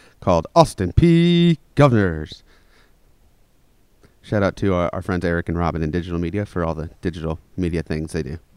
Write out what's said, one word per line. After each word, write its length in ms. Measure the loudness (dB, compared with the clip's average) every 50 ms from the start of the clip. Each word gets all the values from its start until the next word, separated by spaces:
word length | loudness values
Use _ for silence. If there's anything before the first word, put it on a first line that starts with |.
| -20 _ _ -6
called 260 | 0 2 2 2 2 2 4
Austin 360 | 4 4 4 2 -4 -4 -2
Peay 680 | 2 4 4 4 4 4 4 4 4 4 4 4 2 2 _ _ 2
Governors. 680 | 4 4 4 6 4 2 2 -2 -4 -8 -10 -14 -18 _ _ _ _ _ _ _ _ _ _ _ _ _ _ _ _ _ _ _ _ _ _ _ _ _ _ _ _ _ _ _ _ _ _ _ _ -8
Shout 180 | -4 -2 0
out 140 | 0 0 -2
to 180 | -2 -2 0 0
our, 160 | 0 0 -2
our 120 | -4 -6 -6
friends 200 | -4 -4 -2 0
Eric 260 | 0 -2 -2 -2 -2
and 80 | -2 -2
Robin 260 | -2 -2 -2 -2 -4
in 80 | -2
digital 260 | -2 -4 -4 -4 -4 -4
media 300 | -4 -4 -4 -6 -6 -6
for 180 | -4 -4 -4
all 80 | -4 -4
the 160 | -6 -8 -12 -10 _
digital 380 | -6 -6 -6 -6 -6 -6 -8 -8 -10 _ -8
media 280 | -6 -4 -2 -2 -4 -4
things 280 | -4 -6 -6 -6 -6 -6
they 100 | -8 -8
do. 160 | -8 -10 -14 _ _ _